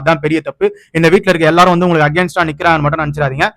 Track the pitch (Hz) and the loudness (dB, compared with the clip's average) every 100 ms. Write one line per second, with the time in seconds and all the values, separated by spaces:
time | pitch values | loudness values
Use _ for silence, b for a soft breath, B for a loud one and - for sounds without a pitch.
0 | 143 165 151 156 151 - 202 202 B 160 | 0 -2 0 -4 -4 -4 -4 -4 B 0
1 | 165 190 185 170 156 170 185 170 180 165 | 2 2 2 0 2 4 4 4 2 2
2 | 151 160 180 185 165 147 170 160 143 160 | 0 0 -2 -2 -4 -2 0 0 -2 -4
3 | 151 147 143 135 202 | -6 -4 -4 -2 -4